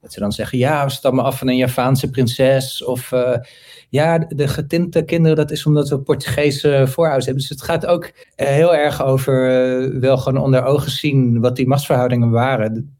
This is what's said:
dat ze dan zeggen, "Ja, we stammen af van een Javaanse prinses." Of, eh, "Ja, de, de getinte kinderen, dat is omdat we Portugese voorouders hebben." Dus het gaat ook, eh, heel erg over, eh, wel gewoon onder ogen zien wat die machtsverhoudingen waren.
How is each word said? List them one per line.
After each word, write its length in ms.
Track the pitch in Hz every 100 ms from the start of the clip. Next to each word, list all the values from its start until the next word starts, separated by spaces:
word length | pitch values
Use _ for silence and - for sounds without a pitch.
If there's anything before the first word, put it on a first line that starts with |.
dat 120 | -
ze 80 | -
dan 120 | 104
zeggen, 260 | 101 104 127
"Ja, 260 | 127 151
we 60 | 139
stammen 340 | - 135 131
af 140 | 127 127
van 100 | 131
een 80 | 127
Javaanse 540 | 127 123 123 135 139
prinses." 720 | 135 120 120 131 135 131 -
Of, 280 | - 127 -
eh, 220 | 127 123 117 123 - - - _
"Ja, 300 | 135 160 165
de, 160 | 160
de 140 | 143 143
getinte 540 | 151 147 170 175 170
kinderen, 340 | 156 170 160 156
dat 140 | 151
is 160 | 151 156
omdat 220 | 151 147
we 120 | 143
Portugese 840 | 135 147 - 123 147 143 151 139 131
voorouders 360 | 131 165 135 127
hebben." 160 | 139
Dus 100 | 135
het 100 | 139
gaat 240 | - 165 165
ook, 240 | 175 175 _ -
eh, 120 | - 139
heel 280 | 139 170
erg 300 | 160 147 -
over, 460 | 135 135 131 131 127
eh, 500 | 127 127 127 131 131
wel 160 | 127 131
gewoon 240 | 131 131
onder 220 | 143 127
ogen 260 | 123 147 143
zien 500 | - 151 139 123 117
wat 160 | 123 127
die 100 | 127
machtsverhoudingen 640 | 139 143 135 123 123 117
waren. 640 | 117 127 123 107 113 - -